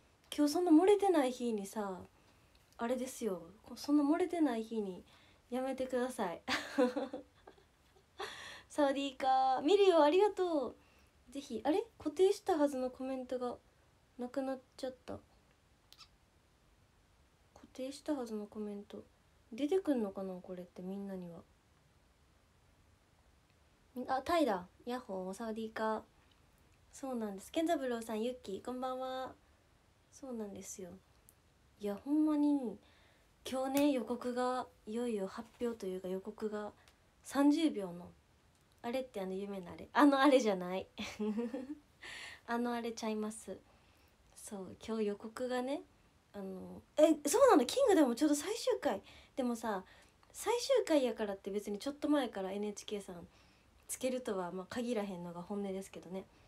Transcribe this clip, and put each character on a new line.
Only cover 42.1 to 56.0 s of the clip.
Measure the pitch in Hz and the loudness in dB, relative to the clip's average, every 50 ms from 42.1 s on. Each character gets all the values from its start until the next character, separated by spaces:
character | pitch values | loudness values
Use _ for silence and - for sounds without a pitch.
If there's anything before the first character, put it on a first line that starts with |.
| - - - - - - _ | -14 -14 -14 -16 -16 -16 _
あ | - 233 | -4 -2
の | 240 240 240 240 | -2 0 -2 -2
あ | 233 | -2
れ | 226 233 | -4 -6
ち | 226 - 233 | -6 -4 -4
ゃ | 220 | -4
い | 214 | -2
ま | 214 214 220 | -2 -4 -4
す。 | 220 - - 196 185 - - _ _ _ _ _ _ _ _ _ _ _ _ _ _ | -6 -10 -12 -12 -14 -14 -16 _ _ _ _ _ _ _ _ _ _ _ _ _ _
そ | - - - 214 | -20 -14 -12 -10
う、 | 196 185 - - - - | -10 -10 -12 -14 -12 -8
今 | - 220 | -6 -2
日 | 220 214 | -2 -2
予 | 202 202 | -2 -2
告 | 208 - 220 - - 254 | -4 -10 -12 -10 -8 -6
が | 247 247 247 | -4 -2 -2
ね、 | 247 262 285 359 381 - _ _ _ _ _ _ _ _ - | -2 -2 -4 -6 -6 -12 _ _ _ _ _ _ _ _ -12
あ | 202 | -12
の、 | 196 190 190 185 185 180 180 208 - _ _ | -10 -10 -10 -12 -12 -14 -14 -16 -18 _ _
え、 | - 311 330 311 - - 294 | 6 8 8 8 4 2 2
そ | 392 | 6
う | 494 554 494 | 8 10 10
な | 381 | 10
の？ | 277 247 | 8 6
キ | - - 494 554 | 4 2 4 6
ン | |
グ | 453 349 | 6 8
ダ | 320 285 | 8 6
ム | 240 240 | 6 4
ち | - 302 | 2 4
ょ | |
う | 302 | 4
ど | 294 | 4
最 | 285 302 381 453 | 2 0 -4 -4
終 | - - 523 427 - | -2 0 0 0 2
回。 | - 269 196 202 - - - - - - _ | 0 0 -2 -2 -6 -12 -20 -20 -20 -10 _
で | - 254 | -4 -2
も | 240 233 | -2 -2
さ、 | 233 247 226 202 190 190 - - - - _ _ _ _ _ - | -2 -4 -4 -4 -4 -6 -10 -18 -20 -20 _ _ _ _ _ -14
最 | - - 392 480 | -6 -2 0 0
終 | 480 480 - 539 453 - | 0 2 2 2 2 4
回 | - 320 285 254 | 4 4 4 4
や | 233 226 | 2 0
か | - 214 | -2 -4
ら | 202 196 | -4 -4
っ | |
て | - - 196 | -6 -8 -6
別 | 190 208 202 214 | -6 -4 -4 -4
に | 202 | -6
ち | 202 - | -4 -4
ょ | 277 | -6
っ | 285 | -6
と | - 302 302 | -2 0 2
前 | 302 285 254 233 | 2 2 2 0
か | - 196 | -2 -4
ら | 196 185 | -6 -4
エ | 196 | -4
ヌ | 202 208 | -4 -4
エ | 208 | -6
イ | 202 | -6
チ | - - | -8 -10
ケ | - 214 | -8 -8
ー | 202 | -8
さ | 196 - 175 | -8 -10 -14
ん | 175 175 - - - - - _ _ _ _ _ _ _ | -14 -16 -18 -20 -20 -20 -20 _ _ _ _ _ _ _
つ | - - - | -12 -8 -4
け | 262 254 | -4 -2
る | 247 254 | -2 -2
と | 254 233 202 185 | -4 -4 -4 -2
は、 | 180 170 | -4 -4
ま | 185 185 185 | -6 -8 -10
あ、 | - | -8
限 | - 254 233 233 247 | -6 -6 -4 -2 -2
ら | 208 202 | -2 -2
へ | 202 185 | -4 -6
ん | 170 175 | -8 -10
の | 175 170 | -10 -10
が | 175 175 | -12 -10
本 | - 202 202 | -8 -6 -6
音 | 202 | -4
で | 190 190 190 196 | -4 -6 -6 -8
す | - | -10
け | - | -14
ど | 165 | -16